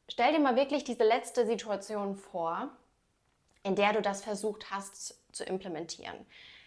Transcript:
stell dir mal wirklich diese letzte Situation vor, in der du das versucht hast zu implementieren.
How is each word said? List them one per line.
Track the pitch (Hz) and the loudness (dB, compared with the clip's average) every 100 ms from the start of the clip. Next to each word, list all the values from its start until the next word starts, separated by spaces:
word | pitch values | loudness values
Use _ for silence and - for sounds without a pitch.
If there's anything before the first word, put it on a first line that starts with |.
| - | -10
stell | - 240 | 2 4
dir | 311 | 6
mal | 277 240 | 6 4
wirklich | 277 294 | 4 0
diese | 262 233 | -2 2
letzte | 220 233 - - 220 | 4 4 2 0 2
Situation | 226 220 196 - 214 196 196 | 0 -2 -6 -4 -4 -4 -6
vor, | - 180 165 175 262 - _ _ _ _ _ _ _ _ | -8 -4 -2 -2 -6 -10 _ _ _ _ _ _ _ _
in | 196 190 | -2 4
der | 202 | 4
du | 214 | 4
das | 202 196 | 0 -2
versucht | - 202 220 208 - | -4 -4 -4 -6 -8
hast | 196 196 - - - _ | -10 -10 -12 -14 -14 _
zu | - | -12
implementieren. | - 190 196 156 170 - - - - - - - | -6 -6 -6 -8 -8 -10 -12 -12 -16 -20 -20 -20